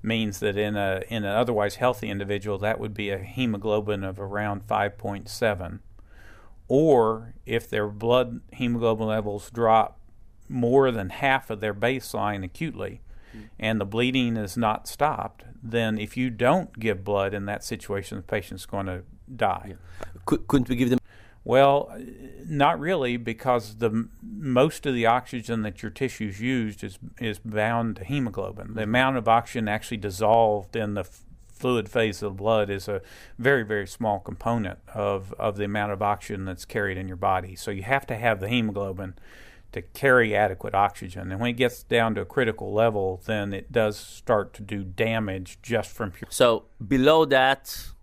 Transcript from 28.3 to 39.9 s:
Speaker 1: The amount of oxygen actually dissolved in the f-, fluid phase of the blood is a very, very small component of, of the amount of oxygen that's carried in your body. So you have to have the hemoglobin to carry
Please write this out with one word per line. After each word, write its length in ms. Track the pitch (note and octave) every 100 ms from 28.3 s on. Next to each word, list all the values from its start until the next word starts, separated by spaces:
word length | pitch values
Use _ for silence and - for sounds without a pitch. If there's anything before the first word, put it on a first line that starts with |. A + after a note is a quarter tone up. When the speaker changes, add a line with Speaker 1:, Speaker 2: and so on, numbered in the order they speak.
| G2 F#2+ G2+ G2+ A2
Speaker 1:
The 80 |
amount 340 | G#2+ A#2+ C3 C3
of 100 | A2+
oxygen 400 | A#2 - A#2+ G#2+
actually 300 | G#2+ - A2+
dissolved 800 | G2+ F#2 G#2+ A#2 A2 G#2 F#2+ A#2
in 180 | G#2+
the 80 | G2+
f-, 240 | F2+ - - - -
fluid 420 | - B2+ B2 G#2
phase 320 | B2 A2 G2
of 120 | G#2
the 40 | G2
blood 320 | G#2 A2 G2+
is 180 | G2 G2+
a 140 | G2+ - - - -
very, 240 | A#2+ C#3
very 240 | G#2 G#2+ F#2+
small 320 | - A2+ G2+
component 580 | - F#2+ A#2 A#2 G2 - -
of, 400 | A2 G2+ G2 F#2+ -
of 180 | G#2+ G2+
the 80 | G2+
amount 260 | G#2 G#2
of 100 | G2
oxygen 440 | G#2 G#2 - G#2 F#2+
that's 200 | F2+ -
carried 320 | A2+ G2+ F#2
in 100 | F#2+
your 100 | F2+
body. 380 | F#2+ F#2 F#2 F2+
So 160 | -
you 100 | G2
have 220 | F#2+ C#3 -
to 80 | A2+
have 240 | A#2 G#2
the 80 | G2
hemoglobin 680 | B2 A2 G2+ G2+ F#2 F#2+ - - - - - -
to 80 | -
carry 540 | -